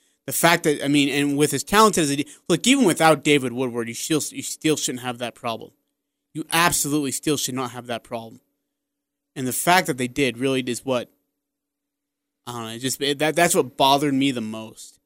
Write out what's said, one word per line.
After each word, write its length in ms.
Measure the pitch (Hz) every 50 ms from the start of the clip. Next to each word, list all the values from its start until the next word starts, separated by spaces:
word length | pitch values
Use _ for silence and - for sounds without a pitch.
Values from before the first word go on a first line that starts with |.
| _ _ _ _ _
The 40 | -
fact 300 | 131 - - 170 170 165 170
that, 220 | 160 147 - -
I 20 |
mean, 220 | 139 147 147 139 143
and 260 | 127 143 143 143 143
with 200 | 143 151 143 143
as 80 | 135 -
talented 400 | - 202 208 220 214 180 185 160
as 60 | 139
he, 180 | 143 139 147 - - - _
look, 200 | - 175 160 -
even 180 | 233 277 277 247
without 380 | 180 147 - 160 160 156 139 -
David 280 | 151 147 139 127 127
Woodward, 360 | 117 123 131 123 113 120 117
you 80 | 117 117
still, 260 | - - - 160 147 - -
you 140 | - 131 127
still 340 | - - - - 156 151
shouldn't 260 | 123 - - 127 123 123
have 140 | 127 120
that 160 | 120 123 117 -
problem. 380 | - - 120 113 110 113 - _ _ _ _ _ _ _ _ _ _ _ _ -
You 100 | 151 - -
absolutely 600 | - 165 170 180 - - - 147 143 151 143 135
still 240 | 117 - - 156 147
should 180 | 127 - - 127
not 160 | 131 131 120
have 160 | 123 123 120
that 160 | 120 117 113 -
problem. 380 | - 123 113 113 113 117 - _ _ _ _ _ _ _ _ _ _ _ _ _ _ _ _ _ _ _
And 120 | - 127
the 60 | 127 117
fact 340 | - - 170 175 185 180
that 100 | 165 139
they 100 | 123 127
did 300 | 123 120 143 139 127 117
really 240 | 117 131 135 135 131
is 240 | 123 127 120 - -
what, 240 | 131 127 120 107 - _ _ _ _ _ _ _ _ _ _ _ _ _ _ _ _ _ _ _ _ _ _ _ _ _ _ _
I 60 | 123
don't 120 | 120 120 113
know, 40 | 110
it 100 | 113 117
just, 220 | 127 131 - -
it, 160 | 143 139 147
that, 180 | 139 151 156 151
that's 200 | 165 170 175 180
what 200 | 180 147 135 -
bothered 380 | - 139 135 139 143 151 147 135
me 160 | 131 139 139
the 120 | 131 123
most. 580 | 110 107 110 110 110 110 104 - - - - _ _